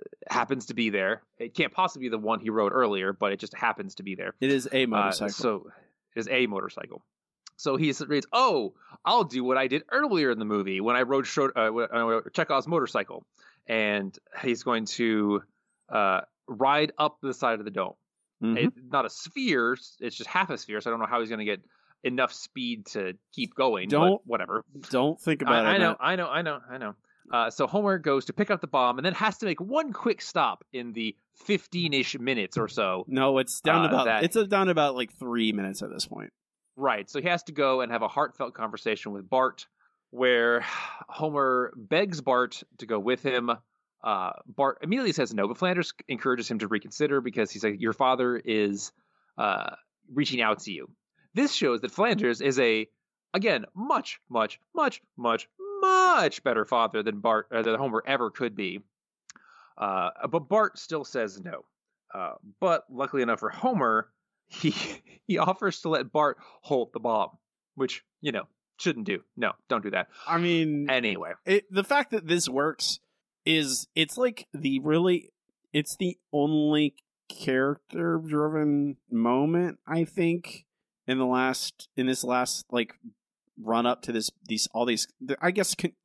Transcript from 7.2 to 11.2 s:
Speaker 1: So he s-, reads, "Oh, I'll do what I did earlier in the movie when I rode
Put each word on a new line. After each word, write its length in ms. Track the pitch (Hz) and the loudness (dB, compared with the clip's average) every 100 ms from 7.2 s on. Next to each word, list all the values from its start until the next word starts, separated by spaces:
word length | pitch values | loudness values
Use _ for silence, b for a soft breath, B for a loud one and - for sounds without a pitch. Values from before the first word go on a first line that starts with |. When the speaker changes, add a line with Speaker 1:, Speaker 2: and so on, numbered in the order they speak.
| _ _ - - | _ _ -20 -8
Speaker 1:
So 180 | 143 135 | -2 0
he 140 | 156 | 0
s-, 100 | 135 | 0
reads, 240 | 139 147 - | -2 -2 0
"Oh, 400 | 233 254 151 101 - B B - | 2 2 2 -2 -8 B B 2
I'll 180 | 233 165 | 2 2
do 180 | 127 | 0
what 140 | 123 131 | 2 2
I 100 | 131 | 2
did 160 | 143 - | -2 -2
earlier 400 | 262 294 180 135 | -2 0 2 2
in 80 | 110 | 0
the 60 | 107 | 0
movie 360 | 104 95 95 | -2 0 -2
when 140 | 110 123 | 2 2
I 80 | |
rode 220 | 123 139 | 2 0